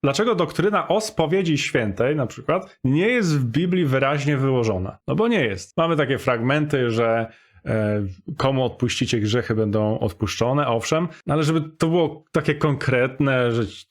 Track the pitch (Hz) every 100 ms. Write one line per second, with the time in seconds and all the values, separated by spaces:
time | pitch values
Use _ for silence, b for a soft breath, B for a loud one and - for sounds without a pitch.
0 | 143 135 226 196 170 - 185 202 - 220
1 | 214 - 156 185 175 143 - 135 110 92
2 | 123 151 117 - - 170 175 _ 127 143
3 | 202 247 185 147 123 117 180 185 156 131
4 | 135 147 139 143 135 131 113 95 92 -
5 | - 151 226 226 120 95 - - 165 160
6 | 135 131 - 120 120 147 151 143 120 113
7 | 117 113 113 B B B - 110 107 104
8 | 101 95 - 143 135 135 123 - 123 -
9 | 120 120 104 120 - 110 107 104 107 110
10 | 104 92 101 - 117 139 135 117 - 156
11 | 170 B - 151 151 160 156 - 165 175
12 | 160 - _ 165 147 147 156 135 - 127
13 | 131 131 139 131 120 117 107 - -